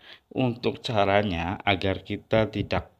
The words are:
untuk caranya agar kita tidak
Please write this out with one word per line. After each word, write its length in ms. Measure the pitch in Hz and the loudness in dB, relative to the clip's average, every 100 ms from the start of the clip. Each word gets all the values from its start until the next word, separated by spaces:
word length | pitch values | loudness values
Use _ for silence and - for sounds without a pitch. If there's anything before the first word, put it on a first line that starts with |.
| - - _ | -20 -20 _
untuk 480 | - 127 113 113 - | -2 0 0 -4 -4
caranya 800 | - 110 98 101 107 85 85 104 | -2 2 4 4 2 -2 -2 -2
agar 400 | 101 95 98 95 | 0 2 0 -2
kita 480 | - 101 - 113 107 | -6 -10 0 2 2
tidak 400 | 104 95 92 - | -2 -2 -4 -4